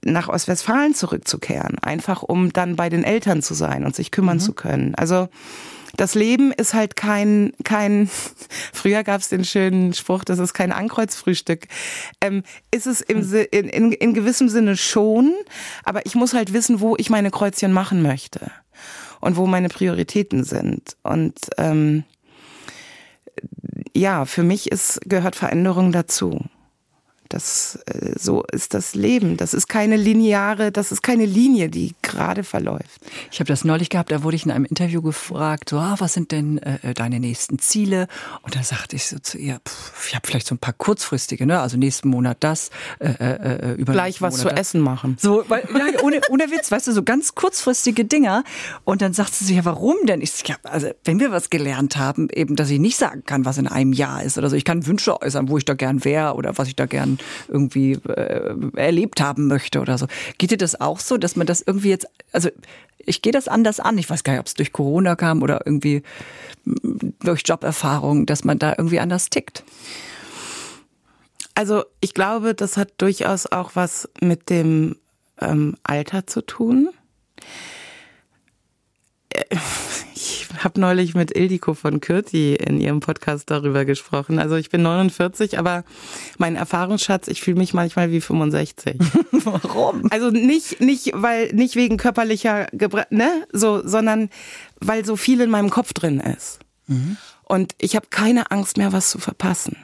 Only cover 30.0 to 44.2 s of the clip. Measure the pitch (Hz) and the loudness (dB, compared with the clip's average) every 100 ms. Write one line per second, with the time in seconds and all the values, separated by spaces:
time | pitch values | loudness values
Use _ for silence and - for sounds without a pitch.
30 | 208 226 220 202 202 208 214 202 202 196 | 4 6 6 4 0 0 0 0 -4 -2
31 | - 240 214 196 254 247 160 165 - - | 0 2 4 4 6 6 2 -2 -6 -4
32 | - - - - 190 - - - - - | -8 -2 -2 -2 -4 -4 -2 -4 -8 -16
33 | - - - - 156 143 160 160 170 185 | -18 -16 -14 -6 -2 0 2 0 0 -2
34 | 170 156 156 160 156 123 135 160 175 170 | 0 -2 0 -2 0 0 0 0 0 0
35 | 160 151 - 165 156 151 - 147 170 202 | -2 -4 -8 -4 -2 -4 -4 -2 -2 -2
36 | 180 - 165 156 147 151 - 139 123 120 | -2 -2 -2 -2 0 -2 -4 -6 -6 -4
37 | 117 123 123 120 - - - 220 202 190 | -2 -2 -4 -4 -4 -2 0 0 0 0
38 | 185 - - - - 135 123 117 - 139 | -2 -8 -14 -14 -8 -4 -4 -6 -8 -8
39 | - 147 - - 143 127 - - - - | -8 -8 -10 -8 -8 -8 -10 -14 -16 -12
40 | - 123 - 127 - 123 - - - 208 | -8 -6 -2 -2 -2 -4 -4 -4 0 0
41 | - 135 - 135 131 175 127 123 135 131 | -2 -4 -4 0 2 2 0 2 0 2
42 | 139 123 123 123 156 160 - - - - | 0 2 0 0 0 0 -6 -12 -14 -6
43 | 170 120 123 131 165 127 123 120 131 160 | -4 0 -2 0 -2 -2 -4 -2 0 0
44 | 185 190 | 0 -2